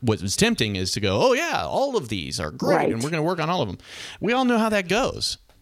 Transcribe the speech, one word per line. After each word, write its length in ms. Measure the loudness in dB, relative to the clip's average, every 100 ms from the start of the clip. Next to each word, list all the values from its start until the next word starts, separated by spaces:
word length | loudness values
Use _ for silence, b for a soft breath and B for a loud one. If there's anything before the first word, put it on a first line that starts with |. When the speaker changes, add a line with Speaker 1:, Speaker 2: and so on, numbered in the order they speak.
Speaker 1:
what 180 | 0 0
was 160 | -2 2
tempting 400 | 2 4 0 0
is 160 | -2
to 80 | 0
go, 180 | 0 4
"Oh 100 | 4
yeah, 320 | 2 0 -2
all 320 | -2 -2 0 -2
of 140 | -2
these 280 | -4 -4 -4
are 120 | -6
great, 260 | -2 0 2
Speaker 2:
Right. 160 | 2
Speaker 1:
and 100 | -2
we're 60 | -2
gonna 140 | -2
work 180 | 0 0
on 80 | -2
all 140 | -2
of 60 | -2
them." 100 | -6 B B B B
We 140 | 0
all 100 | 2
know 140 | 4 4
how 100 | 2
that 180 | 0 2
goes. 520 | 0 0 -2 -6 -6 _ _